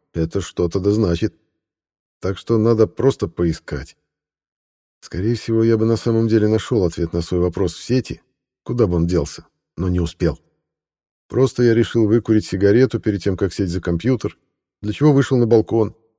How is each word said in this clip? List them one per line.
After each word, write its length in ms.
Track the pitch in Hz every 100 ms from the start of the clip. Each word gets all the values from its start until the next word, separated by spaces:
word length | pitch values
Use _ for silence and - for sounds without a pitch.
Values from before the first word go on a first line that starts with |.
| _
это 280 | 82 82 98
что-то 380 | - - 87 95
да 120 | 101
значит. 440 | 107 95 85 107 - _ _ _ _ _ _ _ _
Так 180 | 92 95
что 200 | - 113
надо 280 | 113 110 104
просто 420 | - 131 - 90
поискать. 680 | - 87 73 - 71 69 - _ _ _ _ _ _ _ _ _ _
Скорее 360 | - 87 107 117
всего, 280 | - 113
я 140 | 113 110
бы 80 | 113
на 120 | 113
самом 300 | 117 113 113
деле 200 | 110 107
нашел 360 | 107 - 117
ответ 300 | 87 87 82
на 80 | 85
свой 180 | 85 90
вопрос 340 | 87 90 90
в 100 | -
сети, 380 | - 127 - - _ _ _ _
куда 240 | - 82 101
бы 100 | 85
он 100 | 85
делся, 400 | 87 73 - - _ _ -
но 100 | 90
не 120 | 90
успел. 400 | 82 - 85 67 _ _ _ _ _ _ _ _ -
Просто 360 | 117 131 -
я 100 | 120
решил 340 | 113 110 117 107
выкурить 380 | 117 110 107 -
сигарету 540 | 95 101 113 127 113
перед 240 | 113 101
тем, 140 | 101 92
как 160 | 95
сесть 180 | - 95
за 100 | 90
компьютер, 560 | 87 85 123 123 90 - _ _ _ _
для 120 | 107
чего 200 | - 147
вышел 240 | 139 - 127
на 100 | 113
балкон, 480 | 113 - 113 104 - _